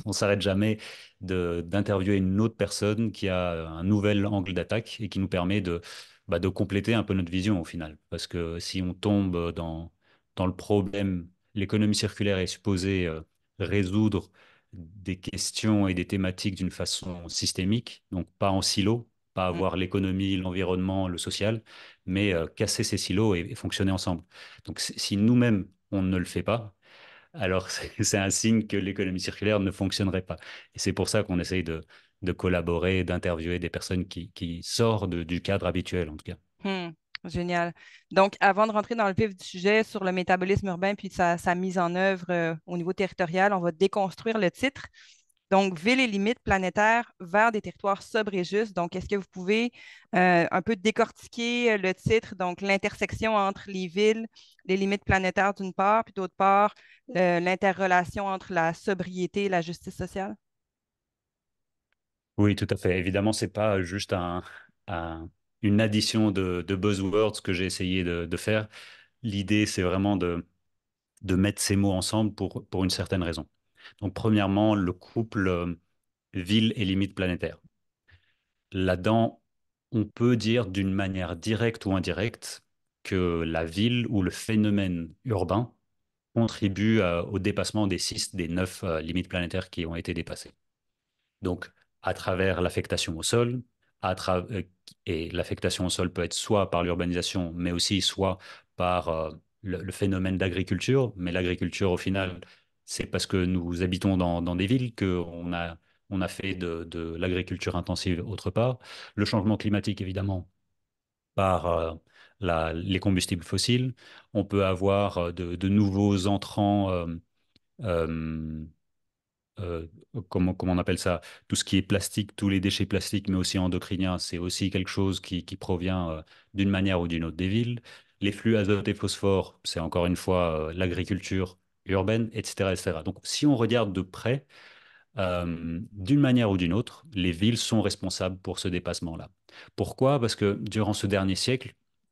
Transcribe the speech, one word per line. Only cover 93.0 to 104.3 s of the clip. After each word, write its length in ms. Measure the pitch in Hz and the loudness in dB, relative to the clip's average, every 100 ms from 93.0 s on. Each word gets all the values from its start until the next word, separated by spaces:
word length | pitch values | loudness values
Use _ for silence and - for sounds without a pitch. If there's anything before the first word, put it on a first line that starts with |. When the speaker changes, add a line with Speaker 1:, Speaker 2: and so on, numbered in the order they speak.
| - 80 | -4 -4
Speaker 1:
au 40 | |
sol, 400 | - 117 120 123 - _ _ _ | 0 2 2 -2 -8 _ _ _
à 120 | 95 | -4
tra-, 320 | 90 - 90 87 | -2 0 -2 -2
euh, 100 | 104 90 _ - - - | -6 -8 _ -20 -12 -6
et 240 | 80 82 | -4 -4
l'affectation 560 | 85 82 95 92 - 90 | -4 -4 -2 -2 0 -2
au 40 | |
sol 220 | - 90 | -2 -2
peut 100 | - | -2
être 120 | 85 | -4
soit 360 | - - 107 92 | -4 0 2 2
par 120 | 87 | 0
l'urbanisation, 680 | 87 87 87 87 87 92 85 | 0 0 0 -2 -2 -2 -4
mais 180 | 85 87 | -4 -2
aussi 280 | 87 - 98 | 0 0 0
soit 360 | - - 95 92 - - _ - | 0 0 -2 -2 -8 -20 _ -2
par, 320 | 90 90 85 | 0 0 0
euh, 220 | 80 80 78 _ _ | -2 -4 -8 _ _
le, 200 | 92 87 | -8 -6
le 100 | 95 | -6
phénomène 460 | - 101 92 92 92 | -2 0 0 0 0
d'agriculture. 760 | 95 87 87 92 - 135 123 92 | 0 0 -2 -2 2 2 2 -2
Mais 160 | 90 | -2
l'agriculture, 580 | 92 90 87 90 - 98 | 0 0 0 -2 0 0
au 40 | 87 | 0
final, 440 | 98 98 92 90 - - _ _ | 0 -2 -2 -6 -16 -20 _ _
c'est 220 | - - - | -12 -8 -4
parce 200 | 92 - | -4 0
que 100 | 95 | 2
nous 380 | 90 90 85 87 | 2 0 -2 0
habitons 340 | 90 90 101 92 | 0 2 2 2
dans, 260 | 87 | 2